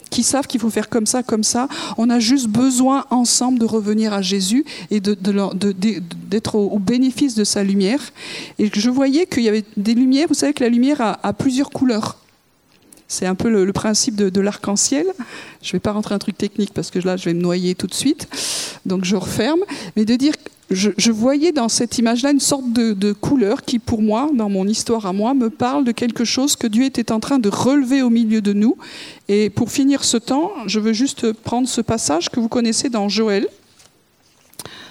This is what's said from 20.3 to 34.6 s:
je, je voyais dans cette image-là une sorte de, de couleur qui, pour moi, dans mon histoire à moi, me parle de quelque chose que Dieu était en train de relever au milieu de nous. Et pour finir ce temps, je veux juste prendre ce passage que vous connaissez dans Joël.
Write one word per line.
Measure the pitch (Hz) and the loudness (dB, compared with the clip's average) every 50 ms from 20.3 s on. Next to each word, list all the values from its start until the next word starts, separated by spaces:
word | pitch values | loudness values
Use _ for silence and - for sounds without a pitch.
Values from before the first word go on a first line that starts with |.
| 294 - - - - _ _ - | 0 -2 -6 -14 -18 _ _ -6
je, | 190 185 196 208 190 - | -2 0 0 0 0 2
je | 202 233 | 0 0
voyais | 226 208 220 262 277 294 294 349 | 2 2 2 2 2 4 2 2
dans | 320 294 233 226 | 2 0 0 0
cette | - - 247 226 - - | 0 -2 -2 -2 0 0
image-là | 233 233 233 240 240 277 | 2 2 2 2 2 2
une | 285 269 | 2 2
sorte | - - 294 277 254 247 | 2 0 -2 -2 -2 0
de, | 226 247 233 226 214 | 0 2 2 2 0
de | 190 196 208 208 | 0 0 0 0
couleur | - - - 285 269 214 196 233 277 - | 0 0 0 2 2 2 2 0 -2 -2
qui, | - 254 233 | -2 -4 -2
pour | - - 247 220 | -2 -2 0 0
moi, | 214 214 208 226 269 311 311 | 2 2 2 2 0 0 0
dans | 233 214 208 | 0 0 0
mon | 196 190 190 196 | 0 0 0 0
histoire | 220 - - - 233 226 214 | 0 -2 -2 -2 -2 -2 0
à | 190 180 | -2 -2
moi, | 202 208 233 277 | 0 0 2 2
me | 269 240 226 | 2 2 0
parle | 220 - 254 247 262 294 277 | 0 -2 -2 0 0 0 0
de | 240 | 0
quelque | 226 - 247 240 226 - 240 | 0 0 -2 -2 0 0 -2
chose | 220 - - 254 294 - | 0 0 0 0 0 0
que | - - 233 | 0 -2 0
Dieu | 208 220 262 | 2 2 2
était | 269 262 - 226 - | 2 0 -2 -2 -2
en | 233 220 | -2 -2
train | 214 - 277 269 | 0 0 0 2
de | 226 202 | 2 2
relever | 185 - - 240 277 294 269 233 269 277 | 0 2 2 4 4 4 2 2 2 2
au | 262 247 | 4 4
milieu | 233 233 240 214 220 220 | 4 4 4 2 2 2
de | 202 202 202 | 2 2 2
nous. | 202 208 233 370 - - - - - - - - - - - | 4 4 2 2 0 -4 -12 -18 -18 -18 -18 -20 -12 -4 0
Et | 202 208 214 202 | 2 2 2 2
pour | 208 - 247 208 | 0 -2 -2 -2
finir | - - 269 269 277 269 - | 0 2 2 4 2 2 2
ce | - - 233 | 0 0 0
temps, | - - 269 277 330 381 403 311 - | 0 0 0 0 0 -2 -4 -6 -6
je | 202 190 220 | -4 -2 0
veux | 208 226 226 | 0 0 2
juste | 202 262 277 - - - 226 220 | 2 0 0 0 -2 -2 -2 -2
prendre | 220 - - 240 240 262 247 | -4 -4 -4 -2 -2 0 0
ce | - - | -2 -2
passage | 226 - 233 226 - - 285 339 339 - | -2 0 -2 -2 0 0 0 0 -2 -2
que | - 254 | -2 -2
vous | 226 226 | -2 0
connaissez | - 254 240 226 220 - - 285 | 0 0 0 0 0 0 -2 -2
dans | 233 220 202 202 | -2 0 -2 0
Joël. | 190 208 226 220 202 196 262 427 - - _ _ _ _ _ - _ _ _ _ _ _ _ _ _ _ _ _ _ - | 0 0 0 2 2 0 0 -2 -6 -10 _ _ _ _ _ -20 _ _ _ _ _ _ _ _ _ _ _ _ _ -20